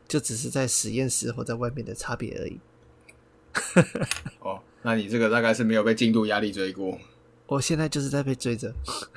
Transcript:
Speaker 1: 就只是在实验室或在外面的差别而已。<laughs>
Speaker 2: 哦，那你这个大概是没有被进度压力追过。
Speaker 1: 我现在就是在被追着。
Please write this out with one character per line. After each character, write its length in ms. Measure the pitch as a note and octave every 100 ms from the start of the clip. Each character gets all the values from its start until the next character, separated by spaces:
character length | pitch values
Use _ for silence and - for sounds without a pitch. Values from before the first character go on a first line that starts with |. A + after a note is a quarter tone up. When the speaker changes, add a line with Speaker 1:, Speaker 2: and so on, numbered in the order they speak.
| -
Speaker 1:
就 100 | D3+
只 160 | - A2+
是 140 | C3
在 180 | C#3 B2
实 240 | - G#2+
验 180 | A#2 C3
室 220 | - A#2+
或 100 | A2+
在 120 | A#2
外 160 | A#2 A#2+
面 160 | C3 -
的 100 | G#2
差 180 | -
别 240 | A#2+ - -
而 80 | G2
已。 120 | - - - - - - - _ _ -
<laughs> 840 | - - F3+ - - - - - -
Speaker 2:
哦， 200 | G2 F#2+ - _
那 140 | A#2+ A2+
你 120 | G2+
这 100 | A#2
个 120 | A2
大 100 | A#2
概 140 | A2+
是 100 | A2+
没 100 | A2
有 80 | A2
被 120 | A2 A2
进 160 | A#2
度 140 | A2+ G#2+
压 160 | G#2
力 100 | G#2
追 220 | G2 F#2+
过。 260 | F#2 F#2 F2+ - - - - -
Speaker 1:
我 160 | C#3
现 180 | - D#3
在 80 | D#3
就 140 | D3
是 80 | C#3
在 120 | C#3+
被 140 | C3+ B2+
追 220 | B2 A2+
着。 160 | A2 C2 - - -